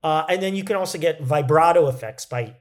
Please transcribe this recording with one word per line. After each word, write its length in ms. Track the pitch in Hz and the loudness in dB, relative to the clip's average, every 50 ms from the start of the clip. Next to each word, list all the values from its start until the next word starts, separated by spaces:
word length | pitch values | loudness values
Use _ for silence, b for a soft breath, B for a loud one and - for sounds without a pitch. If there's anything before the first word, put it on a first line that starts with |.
| - | 0
Uh, 220 | - - 156 247 - | 0 0 0 0 0
and 140 | 180 185 190 | -2 -2 -2
then 120 | 190 190 | -4 -4
you 100 | 196 190 | -6 -4
can 120 | 196 220 | -4 -4
also 220 | 196 185 180 - 165 | -4 -2 -4 -6 -2
get 240 | 151 170 156 160 147 | -2 -2 -2 -2 -4
vibrato 640 | 127 147 147 143 127 147 156 160 170 170 175 160 139 | -2 0 0 2 2 4 4 6 6 6 4 4 2
effects 380 | 127 127 - 110 110 - - | 0 -4 -8 -14 -12 -14 -14
by 300 | _ 127 123 120 107 113 _ | _ -8 -8 -8 -8 -12 _